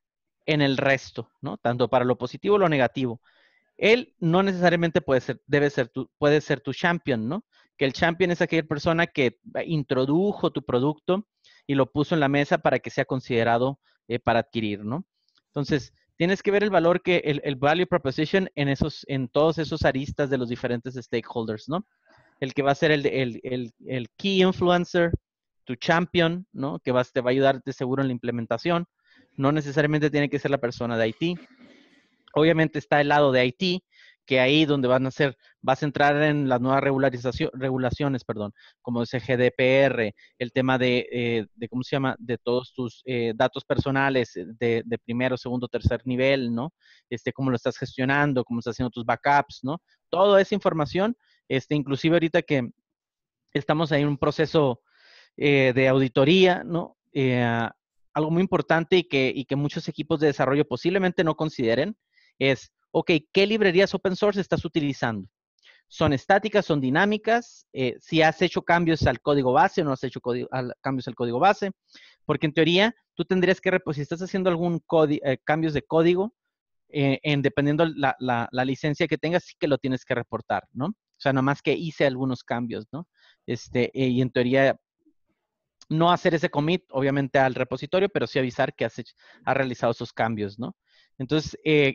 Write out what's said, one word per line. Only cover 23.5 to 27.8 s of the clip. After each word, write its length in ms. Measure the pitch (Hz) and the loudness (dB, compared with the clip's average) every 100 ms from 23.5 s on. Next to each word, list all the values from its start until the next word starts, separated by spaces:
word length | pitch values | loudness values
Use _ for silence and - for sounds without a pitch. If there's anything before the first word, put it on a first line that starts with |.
| 127 120 _ - | -8 -8 _ -8
el 220 | 131 117 - | -8 -8 -6
key 260 | 196 190 | -2 2
influencer, 680 | 185 185 175 175 170 180 170 - _ _ _ _ | 2 2 2 2 2 0 0 -2 _ _ _ _
tu 120 | - 123 | -12 -8
champion, 720 | - 165 175 175 165 180 196 | 0 0 2 0 0 0 -10
¿no? 280 | - 139 165 | -8 -8 -6
Que 120 | - | -2
vas, 200 | 127 123 | 0 0
te 100 | 135 | -2
va 80 | 123 | 0
a 40 | |
ayudar 280 | 131 135 131 | 2 2 2
de 80 | - | -4
seguro 300 | - | -6